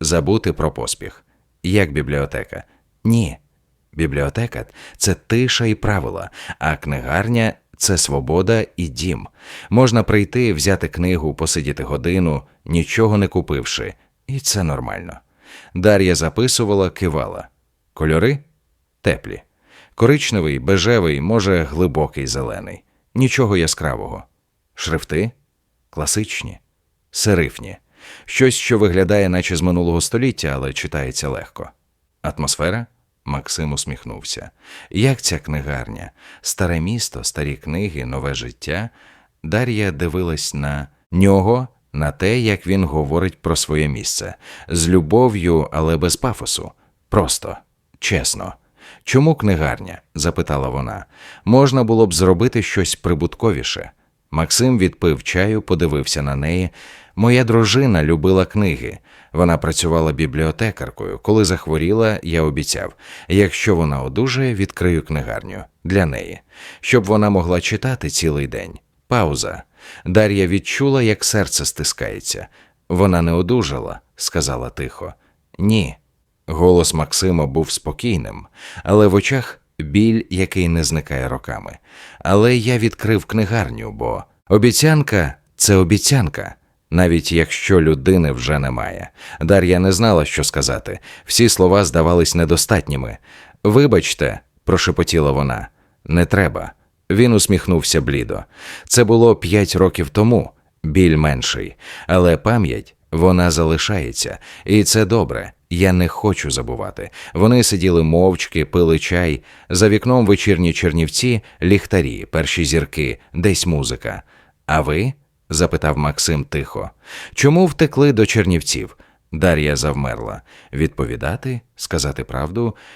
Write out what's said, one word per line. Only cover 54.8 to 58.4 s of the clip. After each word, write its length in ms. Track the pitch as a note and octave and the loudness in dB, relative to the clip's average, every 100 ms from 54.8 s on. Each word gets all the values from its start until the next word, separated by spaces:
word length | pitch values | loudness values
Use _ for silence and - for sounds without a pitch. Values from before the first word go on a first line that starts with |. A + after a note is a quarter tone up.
| F#2 - E2+ C2+ | 0 0 0 0
чаю, 400 | - F2+ G2+ G#2+ | -2 -2 0 -2
подивився 600 | - F2 E2 D2 C2+ D2+ | -2 -2 0 -2 -4 -4
на 140 | C#2 C#2 | -4 -4
неї. 340 | D2+ F2+ F2+ - - - - - | -2 -2 -4 -8 -20 -20 -16 0
«Моя 280 | A2+ B2 | 4 4
дружина 580 | A#2 A#2 G#2+ A#2+ C#3 F2 | 4 2 4 2 2 2
любила 420 | D2+ E2 F2+ F#2+ | 2 2 4 2